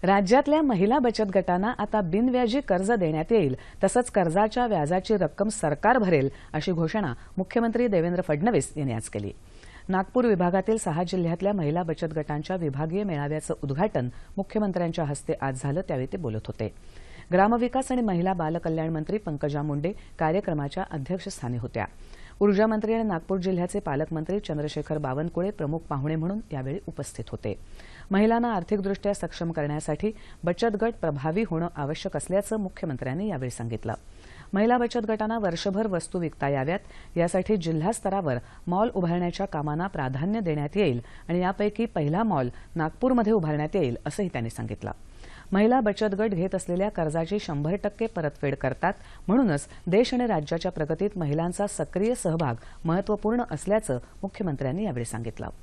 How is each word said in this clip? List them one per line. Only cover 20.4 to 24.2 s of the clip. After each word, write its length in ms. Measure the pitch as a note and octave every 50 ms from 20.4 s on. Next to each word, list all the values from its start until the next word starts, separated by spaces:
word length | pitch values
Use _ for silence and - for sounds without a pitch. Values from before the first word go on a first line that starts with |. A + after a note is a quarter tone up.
| D#3 - E3 D3+ C#3+ C#3+ - - F#3+ -
अध्यक्षस्थानी 680 | - D#3 C3+ - F3+ F#3+ - G3 - - - A#2+ B2 A#2+
होत्या. 280 | A2+ A#2 - A#2 G2+ - - - - - - - - - - -
ऊर्जा 260 | G3+ G#3 G3+ F#3 G#3+ A3
मंत्री 260 | A3 G#3+ G#3+ G#3+ A3+
आणि 100 | A3+ A3+
नागपूर 340 | A3 F#3 E3 - - F#3+ G3
जिल्ह्याचे 420 | F3 F#3+ F#3+ F3 F3 F3+ - G3+
पालकमंत्री 600 | - E3 C#3+ C#3 D#3 - D#3+ D#3